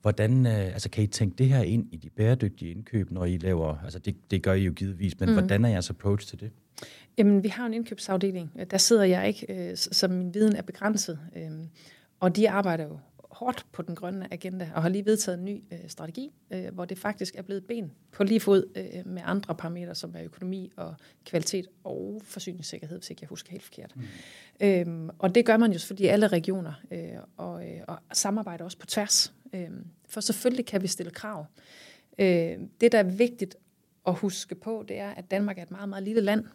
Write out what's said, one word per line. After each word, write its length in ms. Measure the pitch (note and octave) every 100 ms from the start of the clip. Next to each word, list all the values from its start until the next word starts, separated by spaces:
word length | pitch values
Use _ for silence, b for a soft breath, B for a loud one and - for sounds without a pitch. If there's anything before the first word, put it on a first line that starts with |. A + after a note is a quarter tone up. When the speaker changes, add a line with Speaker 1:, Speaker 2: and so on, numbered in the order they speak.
Speaker 1:
Hvordan, 440 | G#2+ G#2 G#2+ C3 B2
øh, 60 |
altså, 360 | G#2+ F#2+ F#2+ -
kan 140 | -
I 20 | G#2
tænke 300 | - G#2 -
det 120 | C3
her 140 | C3+
ind 240 | F2 A2+ -
i 40 | E2
de 140 | -
bæredygtige 600 | - G#2+ C3 G#2+ - E2
indkøb, 400 | F2 A2 A2+ F#2
når 140 | F#2
I 120 | F2+ F2+
laver, 380 | F#2 F2 D#2+ D2+
altså, 140 | - F2+
det, 180 | - - _
det 120 | F#2+
gør 100 | F#2+
I 120 | F#2+
jo 80 | F#2+
givetvis, 480 | E2 G2 F2+ F#2+ -
men 80 | -
Speaker 2:
Mm. 60 |
Speaker 1:
hvordan 300 | G#3+ F#3 G2+
er 40 | A#2+
jeres 220 | G2 F2
approach 360 | F#2 G2+ G2+ -
til 120 | -
det? 100 | G#2+ - _ B B B B -
Speaker 2:
Jamen, 240 | G3+ G3+
vi 60 | G3+
har 180 | G3+ A#3+
en 80 |
indkøbsafdeling. 800 | A3 A#3 G3+ - F#3+ G3 F#3 D#3+ E3 F3+
Der 80 | G3
sidder 260 | - A3+
jeg 240 | F#3+ F#3 G3
ikke, 180 | G#3 - F#3 F3
øh, 60 | F3+
s-, 120 | - -
så 120 | F#3+
min 260 | F#3 F3+
viden 220 | F#3 G#3+ G3+
er 60 |
begrænset. 560 | - - G3+ G#3 - D#3 D#3+ F3
Øhm, 320 | D#3+ D#3 D#3+ b b b b _
og 160 | F#3 F3+
de 140 | G#3
arbejder 340 | F#3+ G3 E3
jo 140 | D3+ D#3 - _ -
hårdt 360 | - B3 - -
på 100 | -
den 120 | E3+
grønne 380 | E3+ F3+ F#3+ F#3+
agenda, 380 | F3 F3+ F#3 E3+
og 80 | D#3
har 60 | E3
lige 180 | F#3+ G3+
vedtaget 320 | G#3+ - F3
en 60 |
ny, 180 | F#3 G3+ -
øh, 60 | E3+ E3+
strategi, 420 | - D#3+ E3 C#4 _ _
øh, 140 | F#3 F3+
hvor 100 | F3+
det 140 | F3 F#3
faktisk 360 | G#3 G#3 F#3 -
er 60 |
blevet 220 | F#3+ G3
ben 280 | F#3+ A#3+ F3 - _
på 120 | -
lige 160 | G3+ A3
fod, 240 | - G3 - -
øh, 300 | F#3 F3+ F#3
med 100 | F3+
andre 300 | - F#3+ G3
parametre, 400 | E3+ E3 F3 F3
som 200 | E3+ E3+ E3+
er 80 |
økonomi 480 | E3 - F#3 F#3+ F#3 -
og 180 | E3 D#3+ b b
kvalitet 420 | - E3+ D#3+ G3 F3+ _
og 380 | F#3+ F#3+ F#3+ G#3+
forsyningssikkerhed, 720 | G3+ - F#3 F3+ D3+ - D#3 E3
hvis 120 | -
ikke 100 | D#3+
jeg 60 | D#3
husker 220 | - -
helt 120 | -
forkert. 320 | - - - C3
Speaker 1:
Mm. 60 | B2+ B B B B _ G3+
Speaker 2:
Øhm, 440 | F#3 E3+ E3 D#3+ -
og 160 | F#3+
det 120 | F#3 A#3+
gør 100 | A3
man 160 | A#3
jo 60 | E3+
selvfølgelig 280 | - G3 F#3+
i 20 |
alle 140 | G#3 G#3+
regioner, 460 | F3 E3 F#3+ E3 D3 -
øh, 80 | F3 E3 - - -
og, 300 | F3 E3+ E3+
øh, 120 | E3 -
og 100 | E3+ _
samarbejder 520 | - G3+ G#3 G3+ E3+
også 140 | E3+ -
på 80 | -
tværs. 460 | - G3+ - - _ -
Øhm, 320 | F#3+ E3 F3 F3 _ _
for 120 | -
selvfølgelig 460 | G#3+ A3 B3 B3+ A#3+
kan 160 | G3
vi 40 | F3+
stille 240 | - E3+
krav. 340 | D#3+ D#3+ D#3 D#3 B B B B B B -
Øh, 320 | G3 F3 E3 F2 - _
det, 120 | A#3
der 60 | A#3
er 40 |
vigtigt 540 | F#3 F#3+ A#3+ A#3+ F#3+ - _ _ _ _ -
at 80 |
huske 400 | F3+ G3+ F3+ -
på, 300 | F3+ G#3+ A3+ G#3
det 100 | G3
er, 120 | G3+
at 200 | - F3+
Danmark 280 | G3 G#3 F#3
er 40 |
et 80 | E3+
meget, 180 | F#3+ G3+
meget 160 | G3
lille 160 | G3 A3+
land. 240 | G3+ G#3+ G#3+